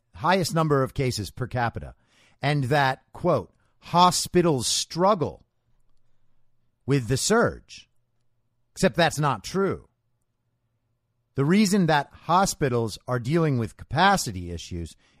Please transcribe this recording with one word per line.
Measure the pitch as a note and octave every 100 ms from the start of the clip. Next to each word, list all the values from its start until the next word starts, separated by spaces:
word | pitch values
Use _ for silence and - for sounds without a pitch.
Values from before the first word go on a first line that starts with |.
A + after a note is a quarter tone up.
| _ -
highest | D3 F#3+ E3+ D#3+
number | D#3+ C#3+
of | B2+
cases | - B2+ A2 G2
per | - B2+
capita | B2 A#2 - C#2 - _ _ _ _
and | D#3 D3 B2
that, | D3 C3+ C3+ _
quote, | - F3 C#3 - _ _ _
"hospitals | - E3 F3+ - - F3 E3+ C3+ A2
struggle | - - D#3+ F#3 G#3 A#2+ B1+ _ _ _ _ _ _ _ _ _ _ _ _ _ _ -
with | C#3 A2
the | C3
surge." | - A3 E3+ B1+ - - - _ _ _ _ _ _ _ _
Except | - F#3+ -
that's | D#3+ -
not | D3 A2+
true. | - F#3 G3 E2 - _ _ _ _ _ _ _ _ _ _ _ _ _ _ -
The | C#3
reason | G3 G#3 G3+ E3
that | D3 C#3 -
hospitals | - F3 G3 - C#3+ A#2+ A2+ - -
are | B2
dealing | A#2+ E3+ D#3+ B2+
with | A2 -
capacity | - C3+ F#3+ F#3+ - F#2 F2
issues | E2+ - F2 E2 - _ _